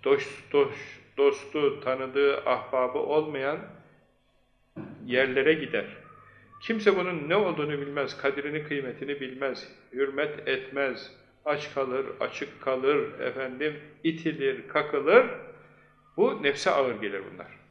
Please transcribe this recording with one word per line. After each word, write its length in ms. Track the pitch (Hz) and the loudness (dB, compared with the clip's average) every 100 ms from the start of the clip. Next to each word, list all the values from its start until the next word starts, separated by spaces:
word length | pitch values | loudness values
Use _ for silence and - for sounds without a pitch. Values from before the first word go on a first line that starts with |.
Dost, 500 | 131 139 - - - | 4 2 2 -12 0
dost, 240 | 143 135 - - - - - | 2 2 0 -14 -18 -14 4
dostu, 640 | 143 139 - 156 143 147 | 4 4 -6 0 0 2
tanıdığı, 580 | 127 131 131 135 139 139 | -2 -2 -2 2 4 4
ahbabı 600 | - 123 - 131 127 127 | 2 0 0 0 0 0
olmayan 600 | - 151 156 139 135 165 - - - _ _ _ _ _ _ _ _ - - - 127 | 2 0 0 -2 -2 -4 -8 -18 -20 _ _ _ _ _ _ _ _ -14 -14 -14 -2
yerlere 480 | 123 135 131 139 | 0 2 2 4
gider. 320 | 160 131 113 - - - - - - - - | 2 0 -4 -4 -12 -20 -20 -20 -20 -20 -18
Kimse 340 | - 226 208 190 | -4 2 4 4
bunun 340 | 180 170 143 | 0 -4 2
ne 60 | 185 | 2
olduğunu 360 | 196 160 147 | 2 0 -2
bilmez, 460 | 147 143 143 131 - | -2 -4 -2 -4 0
kadrini, 460 | 139 139 143 151 | 0 0 -4 -4
kıymetini 580 | 151 143 131 113 139 139 | -2 -4 -4 -6 -6 -4
bilmez, 500 | 131 131 139 123 - - _ | -6 -4 -4 -4 -10 -20 _
hürmet 540 | 123 139 135 151 147 - | -2 -2 0 -2 -2 -2
etmez, 640 | 131 - 139 139 113 - - _ _ 151 | -2 -2 -2 -2 -2 -12 -20 _ _ -4
aç 280 | 147 - | -2 -2
kalır, 320 | 143 131 131 135 - | -4 -2 -2 -4 -4
açık 420 | 117 - 139 - | -6 -4 -10 -6
kalır, 580 | - 131 135 147 - - | -2 2 4 2 0 -4
efendim, 600 | 127 127 131 127 151 151 - - | -6 -4 -8 -4 -4 -4 -16 -2
itilir, 640 | 160 160 160 135 135 120 - | -2 0 -4 0 -2 -2 -2
kakılır. 580 | 151 147 143 135 220 - - - - - - _ _ _ - | -2 0 0 6 6 6 -4 -14 -20 -20 -20 _ _ _ 2
Bu 260 | 233 - | 2 2
nefse 280 | 143 139 190 | 0 2 2
ağır 300 | 131 131 110 | 4 2 0
gelir 200 | 104 98 95 | -4 -6 -10
bunlar. 140 | 90 87 - _ | -14 -16 -18 _